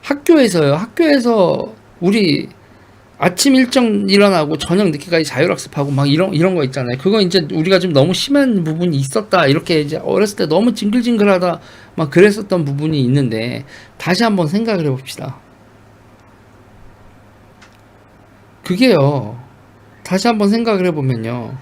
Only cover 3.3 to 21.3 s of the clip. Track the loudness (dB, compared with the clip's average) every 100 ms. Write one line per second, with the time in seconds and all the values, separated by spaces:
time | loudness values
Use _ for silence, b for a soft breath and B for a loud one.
3.3 | 0 2 4 2 2 0 0 2 4 4
4.3 | 2 0 -4 -2 0 0 -2 -2 -2 -2
5.3 | -2 -2 -2 -6 -6 -4 0 0 2 0
6.3 | 0 0 0 -4 -4 -6 -2 0 2 2
7.3 | 0 -2 -2 2 2 2 2 2 0 0
8.3 | 2 2 0 -2 -2 -2 -2 -2 -4 0
9.3 | 0 2 0 0 -2 -2 -6 -2 0 0
10.3 | -2 0 2 0 0 -2 -2 0 2 2
11.3 | 2 0 -4 B B B -6 -2 4 4
12.3 | 2 -4 -2 -2 -4 -2 0 2 2 0
13.3 | -2 -6 -8 -12 B B -12 -4 0 0
14.3 | 0 0 -2 -2 -2 -2 -4 -8 -14 -12
15.3 | -14 -20 -20 -20 -20 -20 -20 -20 -20 -20
16.3 | -20 -20 -20 -20 -20 -20 -20 -20 -20 -20
17.3 | -20 -20 -20 -20 _ _ -20 _ -20 -20
18.3 | -20 -20 -20 -8 0 4 4 2 0 -6
19.3 | -12 -20 -20 -20 -20 -20 -20 -4 -2 0
20.3 | 0 0 0 0 0 0 0 -2 -2 -4